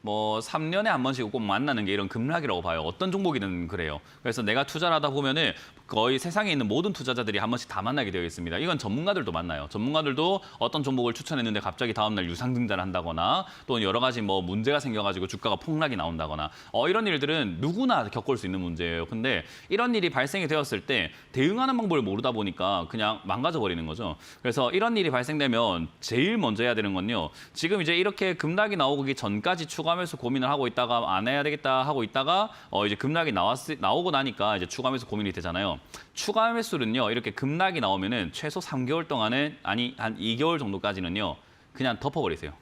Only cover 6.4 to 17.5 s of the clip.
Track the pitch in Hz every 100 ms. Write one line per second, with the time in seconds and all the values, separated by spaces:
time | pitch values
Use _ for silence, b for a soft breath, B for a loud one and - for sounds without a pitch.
6.4 | 208 147 107 123 190 - 127 123 110 101
7.4 | 110 120 - 98 104 143 107 90 85 82
8.4 | 85 87 165 151 107 117 180 190 107 82
9.4 | 87 76 76 104 120 156 147 131 170 190
10.4 | B B 117 156 139 131 120 117 - 147
11.4 | 117 104 95 - 123 110 107 104 87 82
12.4 | 127 123 117 95 95 90 85 80 92 170
13.4 | 185 B - 120 98 113 131 120 104 95
14.4 | 90 101 117 147 139 107 101 92 95 104
15.4 | 117 95 - 156 156 107 80 80 78 76
16.4 | 78 B B 113 147 208 220 151 143 160
17.4 | 110